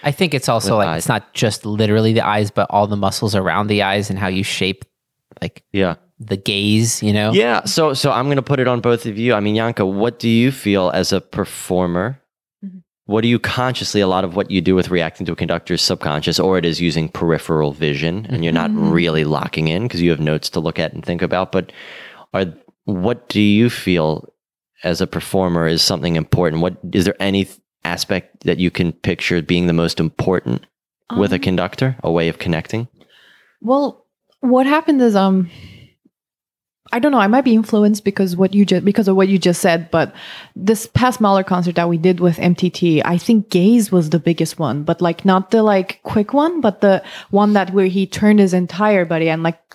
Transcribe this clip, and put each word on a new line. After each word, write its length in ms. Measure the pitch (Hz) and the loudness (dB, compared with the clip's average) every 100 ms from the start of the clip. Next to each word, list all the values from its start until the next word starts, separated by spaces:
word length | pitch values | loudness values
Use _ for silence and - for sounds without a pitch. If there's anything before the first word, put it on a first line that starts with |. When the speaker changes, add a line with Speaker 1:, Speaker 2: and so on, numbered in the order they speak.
Speaker 1:
I 80 | 147 | -6
think 220 | - 180 | -2 -2
it's 140 | 135 - | -2 -2
also 200 | 117 98 | -2 0
Speaker 2:
with 60 | 110 | 0
Speaker 1:
like, 80 | 95 | 0
Speaker 2:
eyes. 100 | 80 | -2
Speaker 1:
it's 100 | - | -2
not 240 | 110 - | -4 -4
just 320 | - 113 - | -2 -2 -2
literally 480 | 107 107 107 107 110 | -6 -2 2 2 2
the 140 | 110 - | 2 0
eyes, 240 | 104 104 | 0 -2
but 160 | - - | -2 0
all 180 | 101 104 | 0 0
the 100 | 101 | 0
muscles 380 | 98 - 104 | -4 -2 -2
around 340 | 98 92 87 104 | -2 -2 -2 0
the 140 | 104 | 0
eyes 280 | 98 101 98 | 0 -2 -4
and 80 | 98 | -4
how 100 | 98 | -4
you 160 | 95 | -4
shape, 400 | - - 95 - - _ _ _ _ - | -4 -4 -4 -4 -12 _ _ _ _ -12
like, 220 | - - _ | -12 -12 _
Speaker 2:
Yeah. 220 | 101 90 82 _ - | -2 -2 -2 _ -16
Speaker 1:
the 160 | 107 98 | -8 -6
gaze, 680 | 104 101 104 110 113 - | -2 -2 2 2 0 -2
you 100 | 107 | 0
know? 200 | 104 107 | 0 2
Speaker 2:
Yeah. 320 | 120 233 110 | 2 0 -2
So, 300 | 208 - 156 | -2 0 0
so 180 | 135 143 | 0 0
I'm 160 | 113 139 | 0 0
gonna 140 | 139 | -2
put 180 | 123 135 | -2 0
it 80 | 123 | 0
on 120 | 120 | 0
both 260 | 117 117 113 | 0 -2 -2
of 100 | 104 | -4
you. 160 | 120 | 0
I 80 | 107 | 0
mean, 140 | 104 | 0
Yanka, 320 | 107 113 117 95 | 0 -2 0 0
what 320 | 98 117 - | 0 -2 -2
do 100 | 117 | 0
you 240 | 113 127 | 2 2
feel 380 | 135 104 98 90 | 0 0 2 2
as 180 | 95 - | 0 0
a 100 | 95 | -2
performer? 960 | - - 95 - - 90 90 87 107 135 _ _ _ _ | -4 -6 -6 -8 -4 -2 0 -2 -4 -8 _ _ _ _
Speaker 3:
Mm-hmm. 160 | 196 180 _ _ - | -18 -18 _ _ -4
Speaker 2:
What 160 | 107 | 0
do 60 | 117 | 2
you 100 | 120 | 0
consciously, 640 | - - 127 127 - 104 | -2 -4 -4 -4 -4 0
a 40 | 95 | 2
lot 180 | 92 | 0
of 120 | 92 92 | -2 -4
what 140 | - | -2
you 100 | 95 | 0
do 140 | 85 | 2
with 160 | 92 85 | 2 2
reacting 340 | 90 80 - 87 | -2 -2 -6 -8
to 60 | |
a 40 | 82 | -6
conductor 360 | 85 85 - | -4 -4 -4
is 60 | 85 | -4
subconscious, 560 | - 90 82 76 85 82 | -2 -2 -4 -4 -2 0
or 200 | 92 92 | 2 2
it 80 | 85 | 0
is 160 | 78 | -2
using 260 | 87 78 80 | -2 -2 -4
peripheral 640 | - 85 78 - 80 73 | -2 -2 -2 0 -2 -2
vision, 540 | 71 76 71 82 95 113 | -2 -4 -2 -4 -6 -6
and 160 | - | -4
you're 80 | 82 | -2
not 180 | 82 87 | -2 -2
Speaker 3:
Mm-hmm. 200 | - - | -2 0
Speaker 2:
really 340 | 82 85 78 | 2 0 0
locking 440 | 76 73 - 80 78 | 0 -2 -4 -4 -2
in 200 | 87 120 | -2 -4
'cause 140 | 85 | 0
you 80 | 87 | 0
have 100 | 78 | 2
notes 300 | 76 78 - | 0 -2 -4
to 100 | 90 | -4
look 180 | 80 85 | -4 -4
at 140 | 80 | -6
and 100 | 82 | -6
think 180 | 85 85 | -8 -4
about. 280 | 85 90 92 | -2 -2 -2
But 220 | 95 87 - - - - - - | -4 -6 -12 -20 -20 -20 -20 -8
are, 100 | 95 92 78 _ _ | -4 -4 -8 _ _
what 440 | - 92 98 120 - | -6 -2 -2 -4 -4
do 100 | 104 | 0
you 300 | 104 104 120 | 2 4 2
feel 580 | - 95 87 78 78 - _ _ _ _ _ | 0 -2 0 0 -2 -8 _ _ _ _ _
as 180 | 87 85 | -4 -2
a 60 | 90 | -4
performer 600 | 90 - 98 90 85 82 | -6 -4 -2 0 0 0
is 140 | 82 | 0
something 360 | - 87 85 82 | 0 -2 -2 -2
important? 440 | 78 - 85 80 | -2 0 0 0
What, 160 | 90 90 87 | -2 -4 -4
is 140 | 101 90 | 0 0
there 100 | - | 0
any 280 | 98 98 95 | -2 -2 -2
th-, 120 | - _ _ 82 | -8 _ _ -8
aspect 580 | 85 - 92 - _ | -6 -4 -6 -6 _
that 140 | - 85 | -4 0
you 120 | 87 | 0
can 220 | - 85 | 0 -2
picture 500 | - - 87 - 87 | -2 -4 -4 -2 -2
being 240 | 76 87 87 | 0 0 2
the 80 | |
most 260 | 82 82 - | 2 0 -2
important 640 | 82 - - 92 60 60 _ _ _ _ - 240 | -4 -2 -2 -2 -2 -6 _ _ _ _ -6 -2
with 140 | 101 | 0
a 40 | 92 | 0
Speaker 3:
Um, 40 | |
Speaker 2:
conductor, 540 | 95 90 90 - 131 127 | 0 -2 -2 -2 -4 -2
a 80 | 82 | -2
way 180 | 82 82 | 0 0
of 80 | - | -2
connecting? 500 | 90 80 - 110 123 _ _ _ _ _ _ _ | -4 -4 -4 -8 -8 _ _ _ _ _ _ _
Speaker 3:
Well, 460 | 214 269 277 - _ _ _ - | -2 0 0 -6 _ _ _ -6
what 240 | 254 254 262 | 0 2 4
happened 360 | 302 320 277 | 2 2 2
is, 120 | 240 | 4
um, 360 | 202 190 190 170 - - - - _ _ _ _ _ _ _ _ _ - | 4 2 2 -2 -8 -20 -20 -20 _ _ _ _ _ _ _ _ _ -8
I 80 | 240 | 0
don't 100 | 294 | 2
know, 60 | 262 | 4
I 80 | 196 | 4
might 180 | 254 | 4
be 100 | 269 | 4
influenced 500 | 220 214 214 208 214 | 2 2 2 4 2
because 320 | 196 196 190 175 | -2 0 0 2
what 180 | 190 | 2
you 100 | 202 | 4
ju-, 160 | 190 185 | 4 4
because 260 | 196 202 196 | 2 2 2
of 80 | 190 | 4
what 100 | 196 | 4
you 100 | 190 | 4
just 220 | 180 175 | 2 2
said, 300 | 185 165 165 | 2 0 0
but 240 | 165 139 - - - - | 0 0 -4 -20 -20 -18
this 320 | - 190 220 - | -6 0 0 0
past 340 | - 254 247 | 2 2 2
Mahler 220 | 208 196 | 2 2
concert 320 | 190 180 175 | 2 0 0
that 140 | 170 170 | 0 0
we 80 | 170 | 2
did 220 | 180 175 | 2 4
with 180 | 175 160 | 2 2
M 160 | 180 | 0
T 160 | 175 180 | 2 0
T, 320 | - 170 151 | 0 2 2
I 140 | - 175 | 2 -2
think 320 | - 220 202 | 2 0 2
gaze 420 | 180 196 240 208 | 2 4 4 4
was 200 | 185 151 | 2 2
the 100 | 170 | 0
biggest 400 | 170 165 160 - | 0 0 -2 -2
one, 240 | 147 143 | -4 -4
but, 160 | 156 165 | -2 -2
like, 240 | 175 165 | -2 0
not 260 | 196 185 190 | 2 2 2
the, 120 | 226 | 2
like, 340 | 214 196 185 - | 4 2 -2 -8
quick 280 | - 220 208 | -4 -2 0
one, 280 | 277 320 339 | 0 0 0
but 220 | 226 - | -2 2
the 200 | 202 190 - - - | 2 2 -2 -18 -2
one 240 | 202 208 | 2 2
that 180 | 208 185 | 2 0
where 140 | 196 185 | 0 0
he 200 | 185 190 | 0 -4
turned 320 | - 208 208 | 0 4 6
his 160 | 190 | 4
entire 500 | 180 175 170 214 196 170 | 2 -2 0 2 2 2
body 220 | 165 165 | 0 0
and, 140 | 160 | 0
like, 160 | 165 165 _ | -2 -4 _